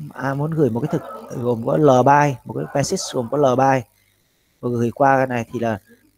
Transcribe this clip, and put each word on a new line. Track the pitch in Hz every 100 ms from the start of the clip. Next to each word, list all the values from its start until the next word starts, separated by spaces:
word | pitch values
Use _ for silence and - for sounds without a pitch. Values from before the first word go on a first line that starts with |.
| 147
A | - 131
muốn | 139 151
gửi | 160 139
một | 113
cái | 143
thực | 160 - - - -
gồm | 120 113 120
có | 156
L | 151 127 127
byte, | 143 147 127
một | -
cái | 127 151
message | 143 131 190 -
gồm | 135 117
có | 143
L | 143 123
byte | 131 135 - _ _ _ _ _ _ _
và | 123
gửi | 120 117
qua | - 139 135
cái | 131
này | 123 117
thì | 120
là | 113 107 - _ _